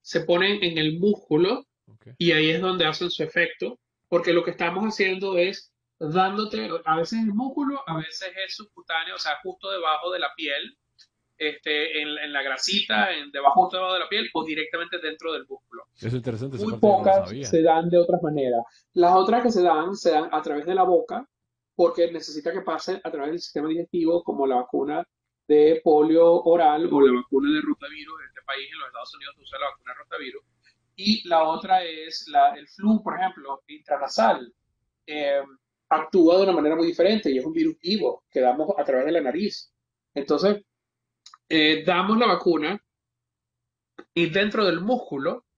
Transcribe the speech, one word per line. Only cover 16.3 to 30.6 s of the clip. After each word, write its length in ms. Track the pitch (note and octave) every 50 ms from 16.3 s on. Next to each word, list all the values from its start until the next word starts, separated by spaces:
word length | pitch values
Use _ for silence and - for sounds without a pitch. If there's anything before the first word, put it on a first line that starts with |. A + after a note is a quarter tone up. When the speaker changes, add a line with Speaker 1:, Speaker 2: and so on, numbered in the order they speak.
| A2+ A2 C3 - G#2
Speaker 2:
esa 80 | - G#3
Speaker 1:
Muy 80 | A3 A3+
Speaker 2:
parte 140 | A3 A3+
yo 40 | G#3
no 60 | G3
la 60 | F#3 G#3
Speaker 1:
pocas 260 | G3 F#3+ G3 F#3+ F3+
Speaker 2:
sabía. 160 | A2 C3+ C#3
Speaker 1:
se 160 | - - E3
dan 280 | D#3+ E3 D#3+ E3 E3+ F3
de 80 | E3+
otras 240 | F3 E3+ E3+ F3 E3
maneras. 420 | E3 D3+ D3+ C#3+ C3+ B2+ A#2+ A#2 A#2 - _ _ _ _ _
Las 200 | F3 F3 F3 F#3
otras 300 | F#3 F#3 G3+ A3+ B3 B3
que 80 | A#3+
se 100 | - F#3
dan, 340 | F3+ F3 D#3+ D#3 D#3+ F#3 G3
se 160 | G3 - E3+
dan 180 | D#3 D3+ E3 E3+
a 100 | D#3 D#3
través 240 | D#3 D#3+ C#3+ D3 D3
de 100 | F3 F#3+
la 80 | G3 F#3
boca, 420 | F#3 F3 D#3+ D#3+ - - A3 C#4 _ _ _ _ _ _ _ _ _ _
porque 380 | - E3+ E3+ E3+ F3+ E3+ E3+
necesita 400 | E3+ D#3+ D#3 - D3 D#3 - E3
que 100 | F3 F#3
pase 380 | - - D#3+ D#3 - - - G#3+
a 80 | - E3
través 200 | D#3+ D3 C#3 D3
del 80 | E3 F3
sistema 300 | - - - D3+ D3 D#3
digestivo, 540 | D#3+ E3+ E3+ _ - F3 E3 D#3+ E3+ E3+ -
como 220 | - - C#3+ C3+
la 100 | C3+ C3
vacuna 520 | B2 B2 - - C#3 C#3 C#3+ D3+ E3 F3 _ _ _ _ _ _ _ _
de 340 | - D3+ D3+ D3+ D3+ E3 D#3+ _
polio 600 | E3 D3+ D3+ D3+ D#3+ D#3+ E3 E3+ E3 E3+ F3 E3+
oral 460 | E3+ E3 F3 E3 D3+ D3+ D#3 E3+ -
o 100 | D3 C#3+
la 120 | C#3 C3+ B2
vacuna 360 | B2 B2+ _ C#3 C3+ C#3 C#3+
de 120 | D3+ D3+
rotavirus. 540 | D3+ D3+ D3 _ C#3+ C#3+ D3+ D3+ D3 D#3 D#3+ D#3
En 60 | C#3
este 140 | B2+ _ C3 _
país, 220 | C#3 C3+ C3+ C3+ C#3+
en 80 | D#3 D#3
los 80 | C#3
Estados 280 | B2+ - A#2+ B2 - -
Unidos, 200 | C#3+ C#3 C#3+ C#3+
se 40 | D3
usa 180 | C3+ - C3+ C3+
la 100 | C#3+ C#3
vacuna 240 | C3 _ _ B2+ B2
de 100 | B2 -
rotavirus. 400 | _ - D#3 C#3+ B2+ C3 C#3+ _ _ _ _